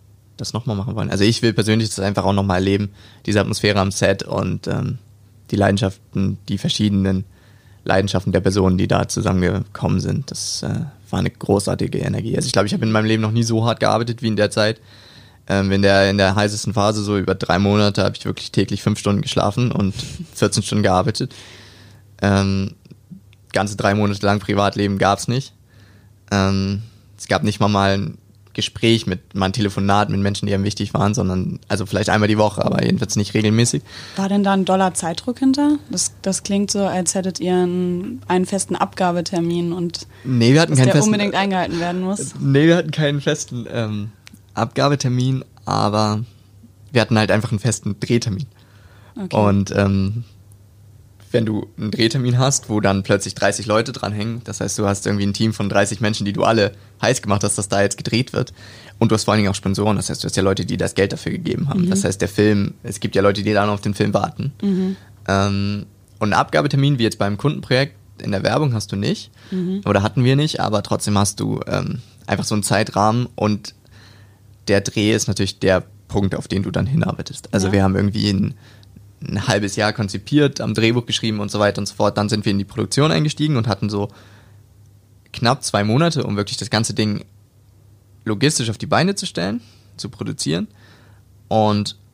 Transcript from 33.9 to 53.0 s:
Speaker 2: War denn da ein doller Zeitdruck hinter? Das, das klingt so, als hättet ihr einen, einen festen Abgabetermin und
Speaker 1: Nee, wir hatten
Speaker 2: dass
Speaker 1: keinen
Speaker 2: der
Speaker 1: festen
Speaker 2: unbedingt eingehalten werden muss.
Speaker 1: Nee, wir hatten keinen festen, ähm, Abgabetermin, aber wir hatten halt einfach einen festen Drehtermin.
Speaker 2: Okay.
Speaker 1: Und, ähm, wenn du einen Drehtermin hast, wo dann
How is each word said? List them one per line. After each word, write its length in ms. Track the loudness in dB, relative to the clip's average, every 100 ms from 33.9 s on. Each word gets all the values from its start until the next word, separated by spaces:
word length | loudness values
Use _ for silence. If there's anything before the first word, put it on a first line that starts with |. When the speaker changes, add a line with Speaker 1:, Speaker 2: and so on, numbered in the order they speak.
| -18 -14 -6
Speaker 2:
War 120 | -2
denn 140 | 0
da 100 | 2
ein 120 | 2
doller 300 | 2 2 2
Zeitdruck 440 | -2 -6 -6 -6 0
hinter? 400 | 2 2 2 2 -2
Das, 220 | -6 -6 -4
das 200 | -4 -4
klingt 300 | -2 -2 0
so, 120 | 0
als 300 | 0 -2 -2
hättet 240 | -2 -4 -4
ihr 160 | 0
einen, 640 | 2 2 0 -2 -2 -6 -10 -2
einen 200 | 0 0
festen 280 | -2 -4
Abgabetermin 1000 | -4 -4 -2 -2 0 -2 -2 -2 -2 -2
und 360 | -4 -6 -8 -16 -12
Speaker 1:
Nee, 300 | -2 4 6
wir 60 | 6
hatten 120 | 6
Speaker 2:
dass 60 | 6
Speaker 1:
keinen 80 | 6
Speaker 2:
der 80 | 6
Speaker 1:
festen 140 | 4
Speaker 2:
unbedingt 260 | 2 2 0
eingehalten 420 | 0 0 -2 -2
werden 240 | -4 -2
muss. 320 | -2 -4 -6 -4
Speaker 1:
Nee, 260 | 2 6 6
wir 100 | 6
hatten 140 | 2
keinen 300 | 0 0 0
festen, 460 | -2 -2 -4 -10 -6
ähm, 400 | -4 -4 -4 -8 -12 -20 -20 -10
Abgabetermin, 880 | -4 -4 2 2 2 0 0 0 -2 -6 -12
aber 600 | -4 0 2 2 2 0 -6 -12 _ -20 -20 -20 -2
wir 100 | 0
hatten 160 | 2 4
halt 140 | 4
einfach 220 | 2 0
einen 80 | 0
festen 400 | 0 -2 -4 -6
Drehtermin. 460 | 0 0 0 -6 -8 -12 -20 -20 -20 -20 -18
Speaker 2:
Okay. 220 | -12 -4 2
Speaker 1:
Und, 360 | 4 2 0 0
ähm, 480 | 2 2 0 -4 -8 -16 -20 -20 -20 -20 -20 -20 -20 -20 -4
wenn 140 | -2
du 220 | 0 -2 -6 -8
einen 140 | -6
Drehtermin 480 | 0 0 0 0 2
hast, 320 | 2 0 -2
wo 100 | 0
dann 220 | 2 2